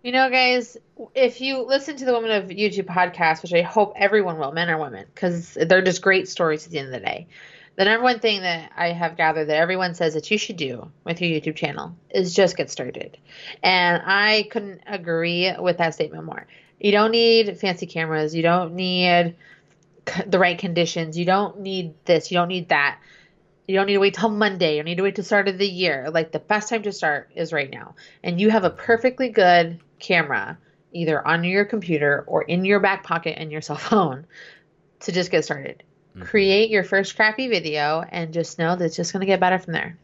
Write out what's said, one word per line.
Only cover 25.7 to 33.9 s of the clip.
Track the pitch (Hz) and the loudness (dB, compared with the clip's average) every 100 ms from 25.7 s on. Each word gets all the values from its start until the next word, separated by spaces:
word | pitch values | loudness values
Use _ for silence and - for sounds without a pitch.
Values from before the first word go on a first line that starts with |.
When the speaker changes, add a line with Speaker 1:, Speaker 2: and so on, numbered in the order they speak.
| 180 180 139 131 | -2 -2 -2 -2
Speaker 1:
Like, | 165 160 | -2 -2
the | 151 | -6
best | - 208 208 | -2 -2 -2
time | 226 | -4
to | 208 | -4
start | 196 160 143 - - | -4 -2 -2 -6 -8
is | 160 | -4
right | 160 139 | -4 -6
now. | 127 110 - - _ | -10 -16 -20 -20 _
And | 185 175 | -6 2
you | 208 | 4
have | 220 | 4
a | 180 | 2
perfectly | - - 226 254 247 262 | -2 0 2 2 0 0
good | 220 180 175 165 170 _ _ | 4 6 6 4 -4 _ _
camera | - 175 151 120 98 170 _ _ _ | 0 0 2 -2 -4 -12 _ _ _
either | 175 160 151 - | -6 -2 0 0
on | 165 | 0
your | 175 190 202 | 2 0 0
computer | 220 175 156 147 143 - | -2 -2 0 2 0 0
or | 156 | -2
in | - 175 | 0 -2
your | 190 202 | 2 2
back | 196 190 | 2 0
pocket | - 170 170 - | -2 -4 -4 -8
in | 156 | -10
your | 151 | -10
<laughs> | |
cell | - 147 | -8 -8
phone | - | 0